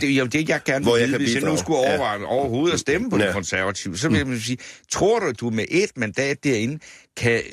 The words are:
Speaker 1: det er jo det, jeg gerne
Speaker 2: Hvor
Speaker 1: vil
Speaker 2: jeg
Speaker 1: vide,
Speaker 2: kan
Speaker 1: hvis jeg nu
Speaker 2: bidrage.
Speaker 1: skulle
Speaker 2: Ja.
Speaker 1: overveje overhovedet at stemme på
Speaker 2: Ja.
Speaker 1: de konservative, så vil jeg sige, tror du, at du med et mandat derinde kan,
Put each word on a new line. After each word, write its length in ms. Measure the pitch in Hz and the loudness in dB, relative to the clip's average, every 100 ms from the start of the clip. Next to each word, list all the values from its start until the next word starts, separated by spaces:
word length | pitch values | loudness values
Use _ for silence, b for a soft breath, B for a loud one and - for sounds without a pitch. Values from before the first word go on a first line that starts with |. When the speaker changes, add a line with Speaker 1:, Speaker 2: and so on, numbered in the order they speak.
Speaker 1:
det 100 | 139 | 2
er 40 | 135 | 0
jo 100 | 127 | 0
det, 240 | 151 160 | 0 0
jeg 120 | 151 - | -2 0
gerne 180 | 139 117 | 0 4
Speaker 2:
Hvor 80 | |
Speaker 1:
vil 60 | 117 | 4
Speaker 2:
jeg 80 | 120 | 4
Speaker 1:
vide, 100 | 147 | 0
Speaker 2:
kan 80 | 139 | 0
Speaker 1:
hvis 80 | |
jeg 80 | 117 | 0
nu 40 | - | 0
Speaker 2:
bidrage. 120 | 156 | 0
Speaker 1:
skulle 200 | 90 147 | 0 2
Speaker 2:
Ja. 80 | 131 | 2
Speaker 1:
overveje 340 | 147 123 104 87 | 2 0 -2 -2
overhovedet 480 | 120 139 120 165 | 0 0 0 0
at 60 | 156 | 0
stemme 300 | - 165 247 | 0 -2 0
på 80 | 185 | 2
Speaker 2:
Ja. 100 | 101 | 2
Speaker 1:
de 60 | |
konservative, 640 | 95 87 95 95 98 - 87 | 0 -2 -2 -2 -4 -6 -2
så 120 | 147 | 2
vil 80 | 139 135 | 2 0
jeg 100 | 123 | -4
sige, 160 | 110 127 B B B | -4 -6 B B B
tror 280 | - 185 233 | 0 2 2
du, 60 | 180 | 0
at 140 | - | -2
du 100 | 117 | -2
med 160 | 110 101 | -2 0
et 220 | 170 202 - | 0 0 -2
mandat 480 | 110 98 139 147 | -4 -2 -2 0
derinde 360 | 147 117 113 156 B B B - | 0 0 0 -4 B B B -2
kan, 240 | 120 117 - | 2 2 0